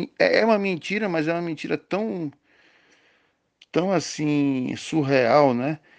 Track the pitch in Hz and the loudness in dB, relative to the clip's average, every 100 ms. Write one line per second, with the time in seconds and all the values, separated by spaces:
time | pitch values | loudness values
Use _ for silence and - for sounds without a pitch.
0 | - - 90 - 220 214 196 170 - 202 | -6 0 4 4 4 2 0 -4 -4 -4
1 | 214 165 156 170 170 151 175 160 - 185 | -2 -2 -2 -4 -4 -8 -6 -6 -4 -6
2 | 220 196 151 - _ _ _ _ _ _ | -4 -6 -8 -10 _ _ _ _ _ _
3 | _ _ _ _ _ _ _ 160 185 180 | _ _ _ _ _ _ _ -2 0 -2
4 | - - 151 147 143 131 127 - - 160 | -2 -4 0 0 0 -2 -4 -8 -4 -2
5 | 135 139 117 139 143 120 135 156 _ | 2 2 4 6 4 2 -2 -6 _